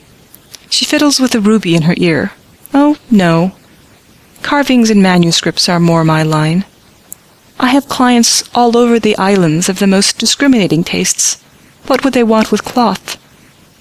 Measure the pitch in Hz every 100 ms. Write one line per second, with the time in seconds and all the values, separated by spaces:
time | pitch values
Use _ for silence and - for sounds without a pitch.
0 | _ _ _ - _ - - - - 302
1 | 294 277 254 240 202 220 185 170 160 -
2 | 175 151 202 - _ _ - 277 294 302
3 | - 214 175 165 185 - _ _ _ _
4 | _ _ _ - - 294 277 254 220 202
5 | 190 180 170 - 175 - - 175 170 165
6 | 160 156 156 156 156 175 - _ _ _
7 | _ - _ _ _ - 247 277 - -
8 | 247 240 226 - - 240 240 240 240 233
9 | 214 202 190 202 165 160 180 185 202 190
10 | 202 - 233 - 285 247 170 151 - 175
11 | 185 - - - _ _ - _ - 254
12 | 269 247 226 220 214 208 - 254 226 190
13 | - - _ _ _ _ _ _